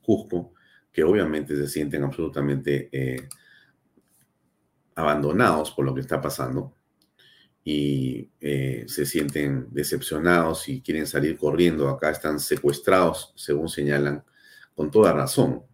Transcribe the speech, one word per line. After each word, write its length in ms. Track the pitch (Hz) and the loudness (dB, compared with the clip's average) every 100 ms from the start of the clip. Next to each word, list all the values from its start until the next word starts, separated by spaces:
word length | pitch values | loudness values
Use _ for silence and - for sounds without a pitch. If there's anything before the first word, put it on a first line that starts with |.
Cusco, 520 | - 101 - 90 - _ _ _ _ | 2 0 2 -6 -6 _ _ _ _
que 120 | - | 2
obviamente 500 | 78 101 82 78 71 73 | 4 4 4 -2 -2 -4
se 120 | 71 | -2
sienten 340 | 78 73 73 | -2 -4 -2
absolutamente, 840 | 69 69 80 71 71 69 67 69 - | -4 -4 -6 -2 -2 -2 0 -2 -2
eh, 380 | 67 65 64 65 - _ _ _ _ _ _ _ _ _ _ _ _ _ _ _ - | -6 -4 -6 -10 -20 _ _ _ _ _ _ _ _ _ _ _ _ _ _ _ -2
abandonados 760 | 78 76 73 87 120 78 76 | 0 2 0 4 4 4 -2
por 140 | - | -2
lo 100 | 69 | -2
que 60 | 65 | -2
está 200 | 67 78 | -4 -4
pasando 560 | 73 - 64 - - _ _ _ _ _ _ _ _ _ | -4 -4 -4 -4 -8 _ _ _ _ _ _ _ _ _
y, 680 | - 73 73 69 65 60 - _ | -4 -2 0 0 -2 -6 -12 _
eh, 440 | 73 69 67 60 57 | -4 -2 -2 -4 -8
se 180 | - 71 | -4 -2
sienten 640 | 85 71 73 71 69 64 | -2 -2 -2 -2 -2 -4
decepcionados 1000 | 65 73 80 - 76 85 87 82 80 - | -6 -4 -4 -4 0 4 4 2 -2 -6
y 120 | 127 | -8
quieren 240 | - 78 73 | -4 -4 -2
salir 300 | 73 76 - | 0 0 0
corriendo. 520 | 76 78 87 80 69 | -2 4 4 4 0
Acá 220 | 67 78 | 0 -2
están 300 | 76 78 73 | -2 -4 -4
secuestrados, 960 | - 73 71 69 - 95 85 - - - | -2 0 0 0 4 4 4 0 -12 -14
según 320 | - 73 82 | -4 -2 -2
señalan, 560 | - 71 71 71 71 _ _ _ - - | -2 0 0 0 -2 _ _ _ -20 -20
con 160 | - 76 | -6 2
toda 220 | 107 101 | 6 6
razón. 500 | 76 69 - 71 60 - | 4 0 2 2 0 -10